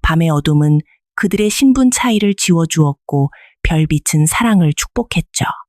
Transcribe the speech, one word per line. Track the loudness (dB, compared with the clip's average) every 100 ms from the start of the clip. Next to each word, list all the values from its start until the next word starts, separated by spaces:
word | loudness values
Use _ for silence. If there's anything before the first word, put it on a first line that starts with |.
밤의 | 0 0 0
어둠은 | 0 0 2 2 0 -2 _ _
그들의 | -6 -4 -2 -2
신분 | 2 2 4 2
차이를 | 0 0 0 0
지워주었고 | -2 0 0 0 0 0 -2 -4 -2 -2 -4 -20 _
별빛은 | -2 0 0 -2 -2 0 0
사랑을 | 0 0 2 0
축복했죠. | -2 -6 -6 -4 -4 -6 -6 -6 -6